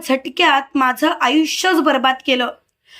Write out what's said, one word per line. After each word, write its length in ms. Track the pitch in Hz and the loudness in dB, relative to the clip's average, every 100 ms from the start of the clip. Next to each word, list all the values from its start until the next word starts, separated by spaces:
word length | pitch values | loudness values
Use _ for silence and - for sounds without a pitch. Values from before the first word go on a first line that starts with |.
झटक्यात 760 | - 262 - - 349 277 277 285 | 0 -4 -4 0 2 2 0 -2
माझं 320 | 262 247 302 339 | 0 0 -2 0
आयुष्यच 600 | 254 302 311 - 359 330 | 0 0 0 -2 0 2
बर्बाद 340 | 302 269 262 254 - | 2 2 0 -2 -2
केलं. 240 | 254 240 - _ _ _ | -2 -2 -8 _ _ _